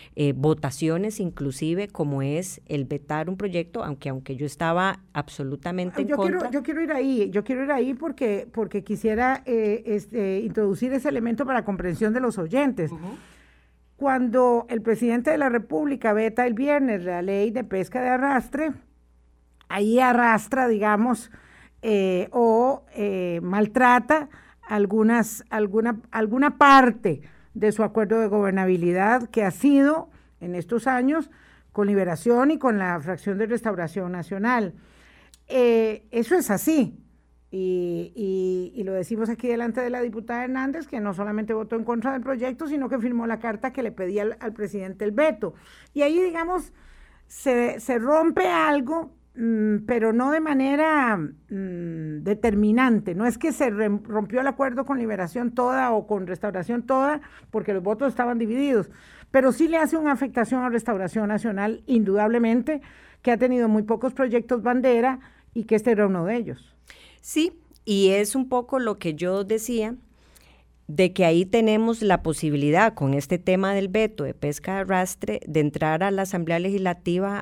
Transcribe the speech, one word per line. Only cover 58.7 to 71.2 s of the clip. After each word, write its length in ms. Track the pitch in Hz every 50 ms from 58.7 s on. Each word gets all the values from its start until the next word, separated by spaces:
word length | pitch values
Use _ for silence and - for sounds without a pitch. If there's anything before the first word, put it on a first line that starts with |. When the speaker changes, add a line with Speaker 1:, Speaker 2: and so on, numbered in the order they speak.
| 262 214 180 - - - - - - - - -
Speaker 2:
pero 220 | - 269 262 262 247
sí 160 | - 339 311
le 80 | 330 320
hace 180 | 311 - 330
una 140 | 320 302 294
afectación 540 | 277 214 277 233 - 247 220 - 262 254 247
a 60 | 254
Restauración 580 | 233 233 240 247 220 190 190 170 - 220 214 202
Nacional, 560 | 214 202 220 233 196 196 202 214 220 - -
indudablemente, 960 | - 254 226 208 190 190 208 208 220 233 240 233 226 226 254 - 311 311 277 - - - - - - - _ -
que 80 | 247
ha 60 | 240
tenido 320 | 220 247 247 254 247 233 220
muy 160 | 214 214 214
pocos 280 | 214 233 226 262 262 254
proyectos 500 | - 269 247 226 240 233 - 254 233 196
bandera 580 | 240 247 262 269 262 240 233 233 262 262 262 - - - _ _ _ -
y 100 | 233 208
que 120 | - 226
este 160 | 208 214 240 233
era 140 | 202 208 196
uno 160 | 190 175 165
de 100 | 185 226
ellos. 360 | 240 214 156 123 - - - _ _ _ _ - - - - - _
Speaker 1:
Sí, 380 | _ - - 302 320 359 - - _ _ _ _ _
y 240 | - 202 196 196 185
es 240 | 190 202 208 208 -
un 140 | 262 254 262
poco 280 | 254 247 240 - 277 254
lo 200 | 240 214 202 202
que 160 | - 170 151
yo 300 | 147 175 180 190 196 202
decía, 500 | 196 220 220 220 - 240 226 214 220 247 - - _ _ _ _ _ _ - - _ _ _ _ _ _ _ _ -
de 260 | 151 165 185 180 185
que 100 | -